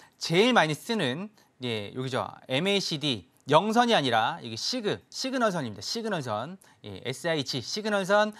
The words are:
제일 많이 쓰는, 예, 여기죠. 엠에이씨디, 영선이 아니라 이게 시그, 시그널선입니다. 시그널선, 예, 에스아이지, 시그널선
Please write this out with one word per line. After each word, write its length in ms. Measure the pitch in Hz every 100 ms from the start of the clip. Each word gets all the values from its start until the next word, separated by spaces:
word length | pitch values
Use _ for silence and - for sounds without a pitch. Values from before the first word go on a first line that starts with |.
| - _
제일 360 | - 165 233
많이 200 | 226 156
쓰는, 560 | 151 - 226 143 135 208 - _ _ 123
예, 280 | 110 101
여기죠. 320 | 127 127 120 95 - -
엠에이씨디, 880 | 131 185 202 185 151 147 110 - _ -
영선이 460 | 147 208 220 240
아니라 460 | 208 135 113 120 165
이게 140 | 120 110
시그, 500 | - 254 208 110 -
시그널선입니다. 720 | - 262 262 226 175 123 101
시그널선, 760 | - 233 220 185 127 107 135 190 - _
예, 180 | 104 95 98
에스아이지, 560 | 135 170 160 131 135
시그널선 720 | 110 - 214 208 185 208 214